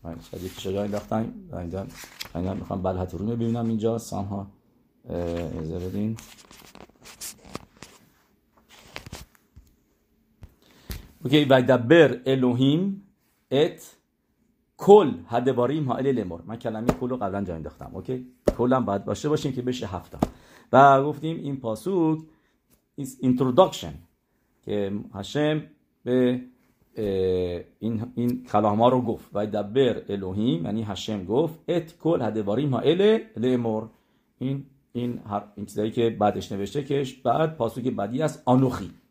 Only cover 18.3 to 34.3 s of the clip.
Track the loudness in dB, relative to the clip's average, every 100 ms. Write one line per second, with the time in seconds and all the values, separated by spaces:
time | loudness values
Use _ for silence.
18.3 | _ -2 2 2 4 2 -2 -2 -4 0
19.3 | 0 -2 -4 -4 -4 -6 -8 -10 -4 -4
20.3 | -4 -20 -20 _ 8 10 8 4 -4 -6
21.3 | -6 -6 -6 -6 -6 -2 0 2 0 -6
22.3 | _ _ _ _ _ _ -12 -12 -2 0
23.3 | 2 2 6 4 2 -10 -12 -20 _ _
24.3 | _ _ _ -6 -4 -2 -6 -8 -12 -6
25.3 | -2 0 -2 -6 _ _ _ -2 2 2
26.3 | 0 -8 _ _ _ _ -6 -2 0 0
27.3 | 0 -2 -6 -10 _ -6 -4 -6 -2 -2
28.3 | -2 0 2 2 4 4 4 0 -6 -6
29.3 | -4 -4 -4 -2 2 2 0 -6 -6 -4
30.3 | -2 0 0 -2 -4 -6 -8 -6 -6 -2
31.3 | 0 0 -4 -4 -4 -4 -6 -2 0 0
32.3 | -2 -2 0 0 0 2 4 4 4 -2
33.3 | -4 0 0 0 -4 -6 _ _ _ _